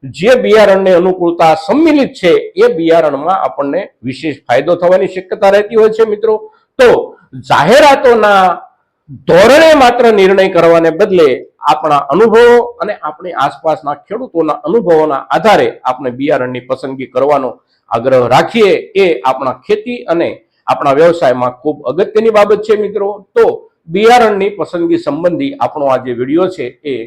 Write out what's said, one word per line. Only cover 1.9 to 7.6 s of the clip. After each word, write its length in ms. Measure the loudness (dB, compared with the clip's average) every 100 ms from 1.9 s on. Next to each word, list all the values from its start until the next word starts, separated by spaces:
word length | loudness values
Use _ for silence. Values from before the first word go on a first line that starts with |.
| 2 -2
છે 180 | -2 0 0 -2 0
એ 180 | 0
બિયારણમાં 640 | 0 0 2 0 -4 -4 -4
આપણને 420 | -4 -6 -6 -6 -8 _
વિશેષ 400 | -12 -8 -10 -10
ફાયદો 320 | _ -2 0 -2
થવાની 380 | 0 0 0
શક્યતા 360 | -6 -10 -2 2
રહેતી 260 | 2 0 0
હોય 200 | 0 2
છે. 80 |
મિત્રો, 300 | -2 -2 -2 -4 -6 _ _ 0
તો 100 | 2 2 -2 -14 _ -20 -2
જાહેરાતોના 960 | 0